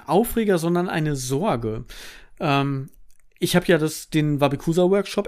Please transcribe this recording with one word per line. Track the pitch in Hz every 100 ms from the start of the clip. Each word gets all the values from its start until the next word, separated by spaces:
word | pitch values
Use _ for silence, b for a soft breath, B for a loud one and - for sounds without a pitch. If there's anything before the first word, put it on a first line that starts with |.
| -
Aufreger, | 170 240 233 208 180
sondern | 170 175 180
eine | 170 156 143
Sorge. | 127 135 208 131 117 110 - B B B B -
Ähm, | 160 139 139 135 139 - - - - _
ich | 175 175
hab | -
ja | 165
das, | 156 - -
den | 160 151 147
Wabikusa-Workshop | 143 139 - 165 180 196 190 -